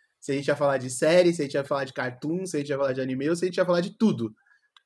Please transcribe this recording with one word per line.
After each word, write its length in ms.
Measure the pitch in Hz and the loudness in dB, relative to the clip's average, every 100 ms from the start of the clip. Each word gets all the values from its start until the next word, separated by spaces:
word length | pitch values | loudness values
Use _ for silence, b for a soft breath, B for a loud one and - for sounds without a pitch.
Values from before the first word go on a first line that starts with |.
| _ _ | _ _
se 100 | - | -4
a 20 | 139 | -2
gente 100 | 143 | 0
ia 100 | 143 | 2
falar 220 | 143 135 | 2 0
de 120 | 127 | -2
série, 440 | 127 156 180 175 | 0 4 6 6
se 80 | 170 | 4
a 20 | |
gente 100 | 139 | 0
ia 100 | 143 | -2
falar 200 | 139 139 | -2 -2
de 80 | 131 | -4
cartoon, 540 | 135 127 123 151 175 185 | -4 -6 -6 -6 -4 -4
se 100 | 151 | -4
a 40 | |
gente 80 | 143 | -2
ia 80 | 135 | -2
falar 140 | 139 | -2
de 80 | 131 | -2
anime, 280 | 131 131 143 | -4 -2 -2
ou 40 | 170 | 0
se 80 | |
a 40 | 180 | 0
gente 80 | 180 | 0
ia 80 | 180 | 2
falar 140 | 175 | 2
de 160 | 190 - | -2 0
tudo. 340 | 220 131 110 - _ _ _ _ | 0 2 -4 -8 _ _ _ _